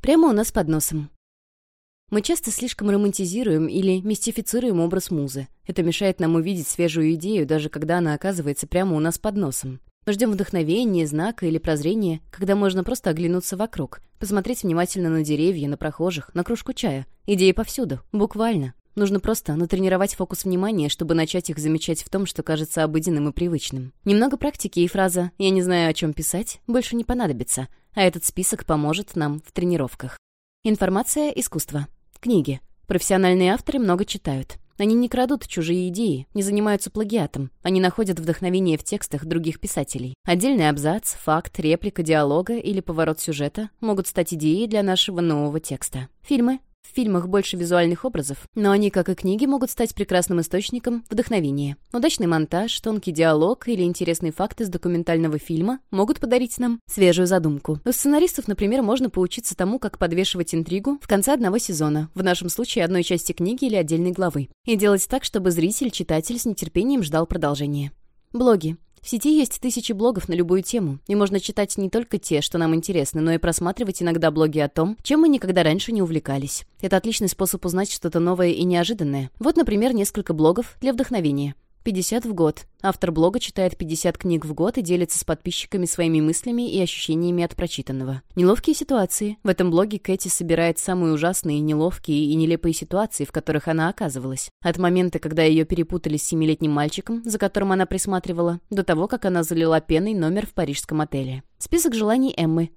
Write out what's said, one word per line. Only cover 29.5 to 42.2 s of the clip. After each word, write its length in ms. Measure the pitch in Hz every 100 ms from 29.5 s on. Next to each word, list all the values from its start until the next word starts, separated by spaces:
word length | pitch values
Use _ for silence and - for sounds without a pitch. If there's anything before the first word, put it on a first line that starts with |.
тренировках. 680 | - 175 170 131 - - - _ _ _ _
Информация — 680 | 220 214 190 190 254 - 302
искусство. 580 | - - 165 - 147 143 - _ -
Книги. 420 | 233 214 139 135 - - -
Профессиональные 680 | 185 - 190 185 185 180
авторы 260 | 220 - 277
много 260 | 214 175 208
читают. 520 | - - 135 - - - -
Они 160 | 202
не 160 | 233 247
крадут 380 | 247 247 277 -
чужие 420 | - 160 180 180
идеи, 380 | 180 226 131 135 208
не 80 |
занимаются 480 | 196 202 214 202 -
плагиатом. 580 | - 214 226 147 - 135 _
Они 180 | 170 185
находят 380 | 185 180 208 165
вдохновение 580 | 160 165 180 185 185 156
в 60 |
текстах 420 | - 202 - 147 156
других 340 | 165 165 156
писателей. 540 | - - 139 131 127 135
Отдельный 460 | - 175 240 262 156
абзац, 440 | 147 147 196 -
факт, 460 | - - 156 - -
реплика 440 | 156 165 202 -
диалога 540 | 160 156